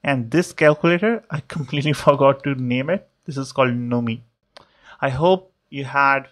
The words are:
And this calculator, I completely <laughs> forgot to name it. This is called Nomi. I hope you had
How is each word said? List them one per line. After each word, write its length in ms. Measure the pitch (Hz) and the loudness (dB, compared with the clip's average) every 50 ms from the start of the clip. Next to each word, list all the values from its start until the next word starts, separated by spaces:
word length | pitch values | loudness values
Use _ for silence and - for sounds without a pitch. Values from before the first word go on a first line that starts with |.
| - | -2
And 280 | 143 143 131 117 113 | -2 -2 -2 -2 0
this 220 | 120 160 180 - - | 0 0 0 0 -2
calculator, 720 | - 160 147 151 - - 170 175 175 202 220 233 220 _ _ | 2 4 4 4 4 2 2 2 2 2 0 -2 -2 _ _
I 100 | - 151 | -10 -10
completely 520 | - _ - 170 143 - - 143 139 151 147 | -10 _ -8 -8 -8 -4 -4 -2 0 0 -2
<laughs> 120 | - - | 2 2
forgot 380 | - 143 131 135 135 139 - - | 2 4 6 4 4 4 2 -2
to 100 | 143 139 | -4 -4
name 360 | 127 127 123 120 127 135 151 | -2 -2 -2 -2 -2 -2 -2
it. 180 | 175 202 - _ _ _ _ | -4 -4 -6 _ _ _ _
This 100 | - 143 | -12 -8
is 160 | 135 135 127 - | -8 -10 -8 0
called 200 | - 135 123 120 | 0 0 0 0
Nomi. 480 | 120 120 120 120 120 120 117 113 117 - _ _ _ _ _ _ - - _ _ _ _ - - _ | -2 -4 -2 -2 -2 -2 -2 -6 -6 -10 _ _ _ _ _ _ -20 -20 _ _ _ _ -20 -10 _
I 100 | - 139 | -4 -4
hope 420 | 131 131 156 180 190 185 - _ _ _ _ _ | -2 0 2 2 2 2 -2 _ _ _ _ _
you 160 | - 143 139 | -12 -12 -10
had 440 | 127 135 139 139 139 139 135 131 - | -4 0 2 2 4 2 0 -2 -8